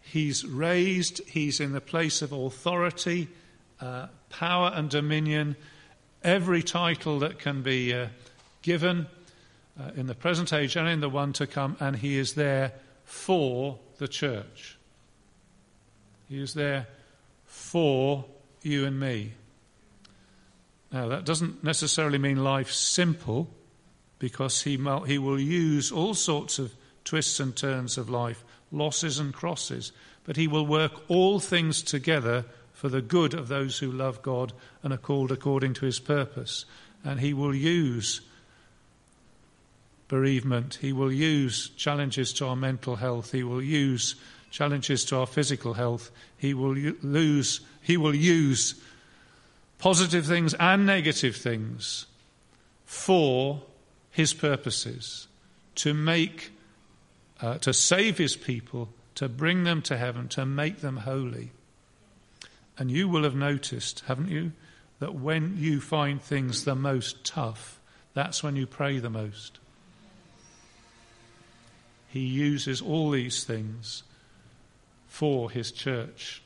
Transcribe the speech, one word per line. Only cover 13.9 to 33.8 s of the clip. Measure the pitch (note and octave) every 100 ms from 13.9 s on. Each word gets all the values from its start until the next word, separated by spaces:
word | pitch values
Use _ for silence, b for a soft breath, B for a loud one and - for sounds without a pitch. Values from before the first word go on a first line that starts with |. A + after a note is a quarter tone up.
| -
the | C#3+
church. | - C#3+ A2 G2+ - - - _ - - _ _ _ _ - _ _ _ _ - - -
He | C#3
is | C3+
there | D3+ C#3+ C#3 A2+ b b b b b
for | _ - - E3+ D#3 C3 C3+ C#3 B2+ - - -
you | D3+ C#3+ C#3
and | C3+
me. | C3+ A2+ G#2 A2+ - _ _ _ _ - b b b b b b b _ _
Now, | C3 A#2
that | C#3 D#3+
doesn't | D#3+ E3 D#3+
necessarily | D3+ D#3+ D3+ - D3+ C#3+
mean | C#3 C3+
life's | C3+ C3+ B2+ -
simple, | - - F3 D#3+ - A2+ E3 - - _ _ _ _ _
because | B2+ - C3+ -
he | C#3+ C3+
mul-, | C#3 C#3
he | - C#3+
will | C3+ C#3
use | C#3 F3 D#3+ D3 -
all | D#3 F#3+
sorts | G3+ - D3 - -
of | B2 - b b
twists | - D#3+ - -
and | C3+
turns | A#2 C#3 C3 B2 B2+
of | A2+
life, | B2 A#2+ A2 - B B
losses | D3+ D3+ - E3 C3+
and | D3
crosses, | - E3+ E3 - B2 - B B B
but | - D#3
he | D#3+
will | D3+ D3
work | D#3 D#3 - -
all | F3+ F#3 G3+
things | - F3 D#3+ D3
together | - C#3+ C3 D#3 A#2 A#2+ A#2 B B
for | - C#3
the | C3
good | A2+ F3 D#3
of | - A#2
those | C#3 C#3
who | -